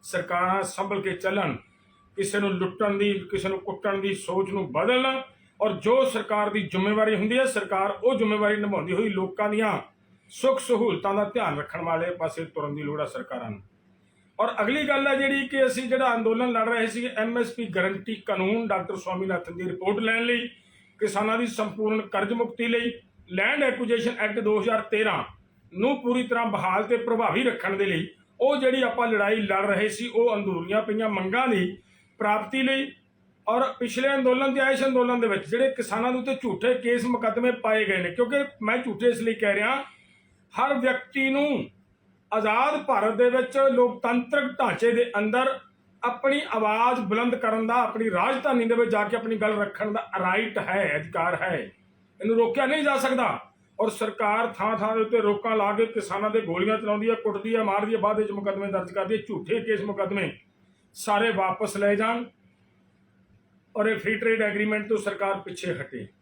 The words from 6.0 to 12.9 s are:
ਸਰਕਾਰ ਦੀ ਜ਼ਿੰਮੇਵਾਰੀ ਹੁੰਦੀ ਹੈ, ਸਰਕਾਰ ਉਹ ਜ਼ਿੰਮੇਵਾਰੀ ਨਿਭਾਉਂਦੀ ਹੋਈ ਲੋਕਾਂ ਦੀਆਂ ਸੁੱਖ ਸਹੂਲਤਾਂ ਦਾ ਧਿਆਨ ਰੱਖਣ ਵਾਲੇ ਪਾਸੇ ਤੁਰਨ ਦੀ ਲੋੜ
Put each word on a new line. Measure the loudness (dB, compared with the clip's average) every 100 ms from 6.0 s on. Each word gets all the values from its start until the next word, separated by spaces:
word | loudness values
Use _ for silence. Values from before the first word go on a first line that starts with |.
| 4
ਸਰਕਾਰ | 0 -2 0 0
ਦੀ | 0
ਜ਼ਿੰਮੇਵਾਰੀ | -2 0 0 2 2 2
ਹੁੰਦੀ | 2 2
ਹੈ, | 2
ਸਰਕਾਰ | 0 -2 0 0 2
ਉਹ | 0 2
ਜ਼ਿੰਮੇਵਾਰੀ | 2 2 2 2
ਨਿਭਾਉਂਦੀ | 0 -2 -2
ਹੋਈ | 0 0
ਲੋਕਾਂ | 0 -4 -2 -2
ਦੀਆਂ | 2 0 -2 -6 _ _ _ _
ਸੁੱਖ | -2 0 0
ਸਹੂਲਤਾਂ | 2 2 2 0 0
ਦਾ | 0
ਧਿਆਨ | 0 -2 -2 -4
ਰੱਖਣ | -8 -8
ਵਾਲੇ | -2 -2 -2
ਪਾਸੇ | -4 -6 -6 -8
ਤੁਰਨ | -6 -6 -6
ਦੀ |
ਲੋੜ | -6